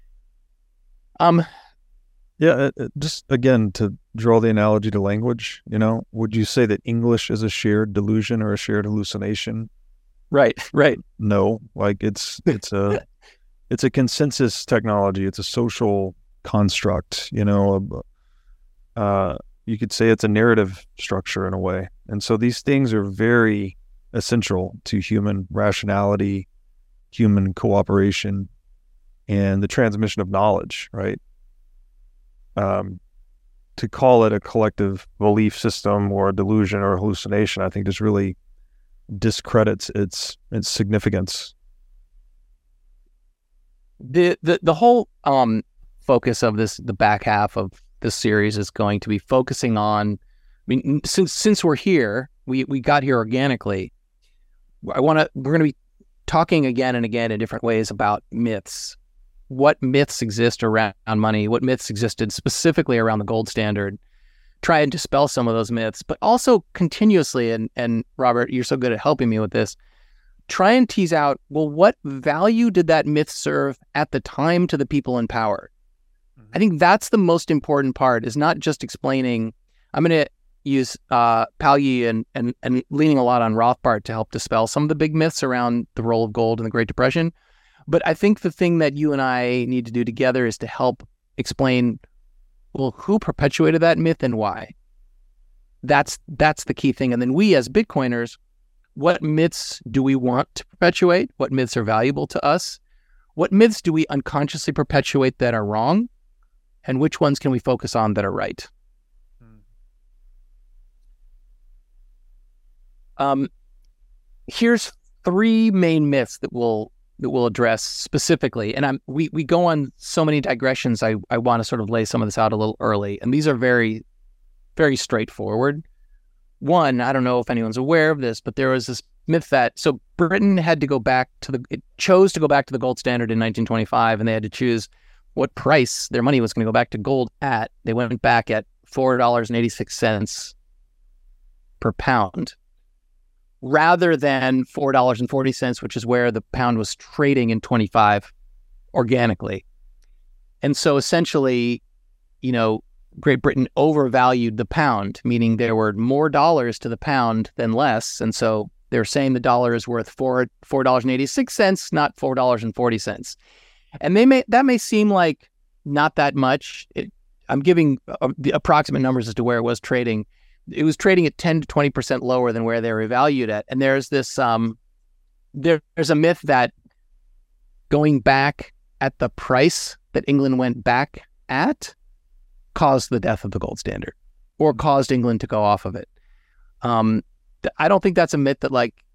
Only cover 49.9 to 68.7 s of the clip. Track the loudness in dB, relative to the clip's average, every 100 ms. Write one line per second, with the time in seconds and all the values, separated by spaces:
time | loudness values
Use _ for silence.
49.9 | 0 -2 -6 _ _ _ _ -4 -2 0
50.9 | -2 -2 0 0 0 0 2 2 0 2
51.9 | 2 2 -2 -6 _ -6 -4 -2 -4 0
52.9 | 0 2 0 0 0 0 -2 -4 -6 -6
53.9 | _ _ _ _ _ _ _ _ _ -8
54.9 | -2 2 2 0 -2 -2 2 2 -2 _
55.9 | _ _ _ -4 0 2 2 0 0 0
56.9 | 0 -2 -2 -2 -2 -6 -4 -2 0 -2
57.9 | -2 -2 -2 -4 -4 -4 -4 -8 -14 -14
58.9 | -16 _ _ _ -20 -10 2 2 4 2
59.9 | 2 0 -2 -6 0 0 2 0 0 0
60.9 | -4 -4 0 2 0 0 0 0 -4 -4
61.9 | -4 -4 -2 -6 -4 -6 -2 0 2 2
62.9 | 2 0 0 -2 -4 -4 -4 -2 -2 -4
63.9 | -8 _ _ _ _ _ _ 0 2 2
64.9 | -2 -2 0 0 0 -2 0 -2 -4 -4
65.9 | -6 -10 -4 0 2 4 2 2 -2 -2
66.9 | 2 4 4 2 0 -2 -2 -4 -4 -2
67.9 | -2 -4 -2 0 2 0 -2 -2